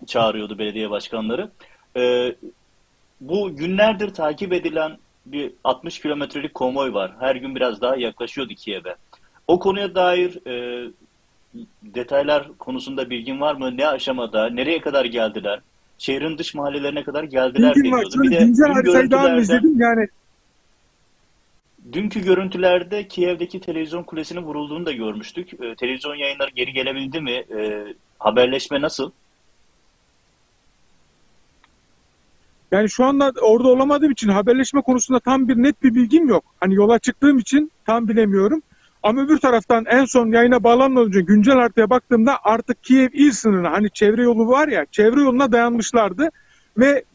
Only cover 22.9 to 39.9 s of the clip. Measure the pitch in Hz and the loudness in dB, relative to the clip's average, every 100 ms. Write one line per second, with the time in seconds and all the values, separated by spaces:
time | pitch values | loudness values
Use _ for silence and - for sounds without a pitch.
22.9 | 208 202 - 175 175 175 190 180 160 156 | -8 -8 -4 -2 -2 -6 -10 -8 -8 -6
23.9 | 170 170 160 156 170 165 147 147 151 170 | -8 -10 -12 -10 -12 -10 -10 -8 -8 -8
24.9 | 131 156 107 - - 180 - 123 113 123 | -6 -8 -8 -12 -14 -14 -14 -14 -8 -8
25.9 | 131 147 147 143 139 135 127 123 131 131 | -6 -10 -8 -8 -6 -8 -6 -6 -4 -6
26.9 | 135 135 160 143 123 - 107 107 104 104 | -6 -8 -8 -6 -8 -8 -8 -6 -8 -12
27.9 | - _ _ 107 110 127 135 - 143 165 | -18 _ _ 0 2 2 0 -4 -6 -4
28.9 | - 139 _ _ _ _ _ _ _ _ | -6 -10 _ _ _ _ _ _ _ _
29.9 | _ _ _ _ _ _ _ _ _ _ | _ _ _ _ _ _ _ _ _ _
30.9 | _ _ _ _ _ _ _ _ _ _ | _ _ _ _ _ _ _ _ _ _
31.9 | _ _ _ _ _ _ _ _ 185 214 | _ _ _ _ _ _ _ _ 0 0
32.9 | - 254 277 277 254 220 226 254 254 269 | 0 0 2 0 2 2 4 4 4 2
33.9 | 285 302 254 214 196 202 254 262 277 - | 2 2 0 0 2 2 2 2 -2 0
34.9 | 254 - 254 - 269 247 240 262 302 269 | 0 2 -2 0 0 2 2 2 2 2
35.9 | 233 233 302 320 180 - _ 185 196 202 | 2 4 4 4 2 0 _ 0 4 4
36.9 | 233 - - 277 269 208 269 302 _ - | 4 0 2 4 4 2 0 0 _ -2
37.9 | 226 226 226 214 196 202 311 - _ _ | -2 0 2 2 2 2 0 -6 _ _
38.9 | _ 208 247 277 311 269 233 - 233 226 | _ -2 0 2 2 4 2 2 0 2